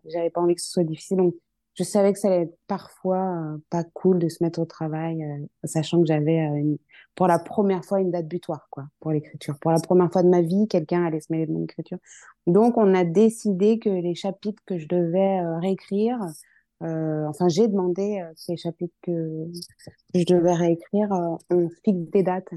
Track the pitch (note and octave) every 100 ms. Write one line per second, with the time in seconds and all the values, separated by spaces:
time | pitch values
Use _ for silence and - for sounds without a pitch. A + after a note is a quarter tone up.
0 | D#3+ E3+ E3+ F3 F3 F3 - F3+ D#3+ D#3+
1 | - F#3+ F3+ F3 _ _ _ - F3+ G#3
2 | G3 G3+ G3+ F3+ E3 - - F#3+ - _
3 | F#3+ F#3 F#3+ E3+ D#3 D3+ - E3+ E3 -
4 | F#3 F#3 E3 - E3+ E3 D#3+ - D#3+ D#3
5 | E3 D#3+ D3+ C#3+ D3 _ - D#3+ D3 E3+
6 | D#3+ D3+ D3 E3 D3+ D3 D3+ D3 _ -
7 | _ - F3+ E3+ E3+ - G3 F#3 - G3
8 | F#3 F3 D#3 F3 - D3 - - C#3+ _
9 | D#3 D3+ - - - C#3+ D#3+ E3 - F3+
10 | F3 F#3 F3+ F3 E3 G3 G#3+ F3+ D3+ F3
11 | E3+ D#3 - E3 D#3+ D#3+ D#3+ - - F3+
12 | - - - _ - F#3 A#3+ A#3 G3 F#3
13 | E3+ F3 A3 A3+ G#3 F3+ G#3 A3+ G#3+ F#3+
14 | F3 E3+ G3 F#3+ G#3 G3+ - F3+ D3+ F3+
15 | E3+ F#3 G3 F#3 E3+ E3 F#3+ F#3 - G3
16 | A3 B3 F3 D#3 - _ _ - E3 D#3+
17 | D#3 D#3 D3+ D3 F3+ D#3+ A3+ G3 F3+ F3+
18 | G3+ G3+ E3 E3 - E3+ E3+ D#3+ F3 -
19 | - E3 D#3+ D#3 E3 F3 - _ - -
20 | _ F3+ E3+ F3+ E3+ E3+ E3+ E3 - G3+
21 | G#3 F#3 E3+ D#3+ - F3+ E3+ - A3 F3+
22 | D#3 G3+ F3+ F#3 -